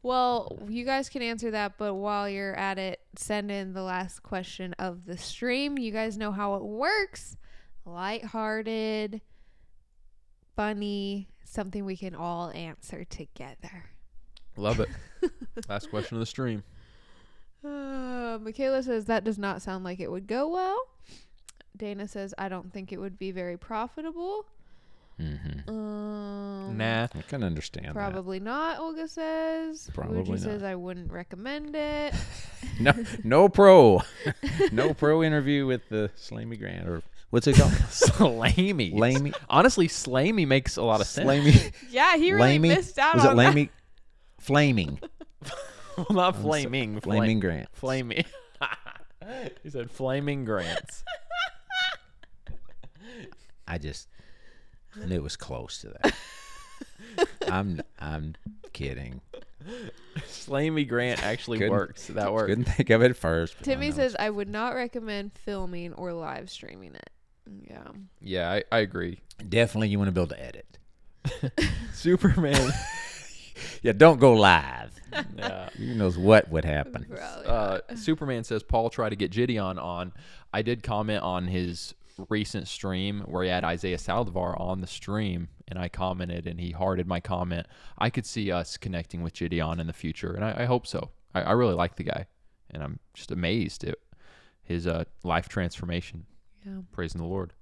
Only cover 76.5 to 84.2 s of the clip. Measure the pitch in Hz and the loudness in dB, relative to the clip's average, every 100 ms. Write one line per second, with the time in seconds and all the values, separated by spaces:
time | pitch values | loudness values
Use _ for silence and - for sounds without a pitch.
76.5 | 80 78 76 67 - 58 - - - - | -2 0 0 -2 -8 -10 -10 -10 -8 2
77.5 | 113 101 95 - 233 208 156 143 120 110 | 2 4 -2 -6 -6 -2 0 0 -4 -2
78.5 | 110 - 117 117 - 110 101 92 101 127 | -4 0 0 0 -2 -2 0 -2 0 0
79.5 | 110 95 92 78 87 90 - - - - | 0 -2 -4 -6 -6 -8 -10 -16 -20 -2
80.5 | 101 110 120 - 107 107 107 90 90 90 | 0 0 -2 0 0 2 0 0 0 0
81.5 | 92 90 85 - - - - 95 107 104 | 0 0 -4 -10 -14 -20 -16 -2 0 0
82.5 | 104 92 - 98 92 98 101 78 87 92 | -4 -8 -6 -4 -2 -2 -4 -4 -2 2
83.5 | 90 82 87 95 87 - 95 | 2 0 -2 -2 -4 -2 -2